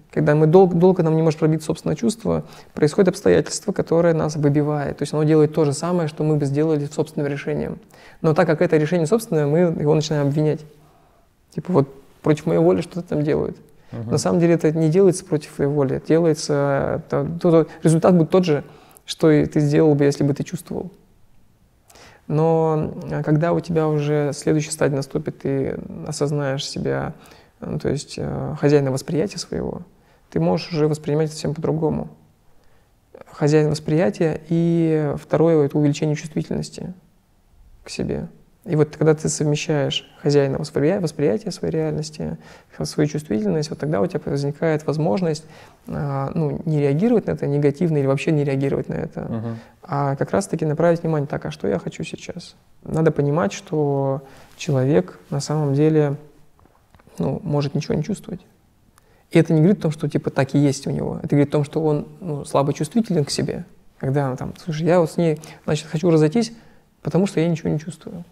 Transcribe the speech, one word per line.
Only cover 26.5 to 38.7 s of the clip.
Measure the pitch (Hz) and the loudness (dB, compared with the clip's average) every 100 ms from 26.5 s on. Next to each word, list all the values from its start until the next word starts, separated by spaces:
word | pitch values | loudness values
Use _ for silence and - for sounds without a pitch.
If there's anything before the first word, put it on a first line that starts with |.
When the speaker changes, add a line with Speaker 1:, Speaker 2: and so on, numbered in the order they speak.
| 135 - | -4 -6
Speaker 1:
себя, | 139 - 135 143 160 - - _ _ | -6 -4 -4 -6 -10 -20 -20 _ _
ну, | - 156 | -8 -6
то | 127 | -4
есть, | 135 - - | -4 -6 -8
э, | 143 139 135 147 | -6 -6 -6 -2
хозяина | 147 147 139 | 2 4 2
восприятия | 131 - 147 196 180 | -4 -4 -4 -4 -6
своего, | - - 64 - 180 _ _ _ _ | -8 -6 -6 -8 -14 _ _ _ _
ты | 165 | -2
можешь | 170 180 - | 0 0 -2
уже | 165 151 | -2 0
воспринимать | 151 151 147 156 | 0 -2 -2 -2
это | 151 | -4
всем | 160 | -8
по-другому. | 151 147 156 156 - - - _ _ _ - _ _ _ _ _ - - | -6 -4 -2 -2 -4 -8 -16 _ _ _ -20 _ _ _ _ _ -20 -20
Хозяин | - 147 156 151 | -2 2 4 2
восприятия | 151 - 156 202 - 165 156 156 | 0 -2 0 0 0 -2 -2 -2
и | 165 170 170 160 156 147 151 | 0 2 2 2 0 -2 -4
второе — | - 175 165 160 139 | -4 2 4 4 2
это | - | 2
увеличение | 147 151 156 147 | 0 0 -2 -2
чувствительности | - - 160 - 156 - - 185 _ _ _ _ _ _ - - | -4 -8 -4 -6 -6 -10 -14 -14 _ _ _ _ _ _ -20 -20
к | - | -16
себе. | - - - - - _ _ | -8 -4 -4 -8 -14 _ _
И | - | -4